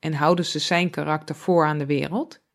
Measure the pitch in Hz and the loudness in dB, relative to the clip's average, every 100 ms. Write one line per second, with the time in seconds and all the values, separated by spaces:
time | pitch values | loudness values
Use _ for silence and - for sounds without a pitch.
0 | 156 147 151 175 170 151 - 175 180 - | -6 0 2 2 0 -4 -2 0 0 -2
1 | 151 156 156 147 - 175 151 151 139 143 | -2 -4 -4 -8 0 2 4 0 -2 -2
2 | 143 202 320 - _ | -2 -4 -6 -12 _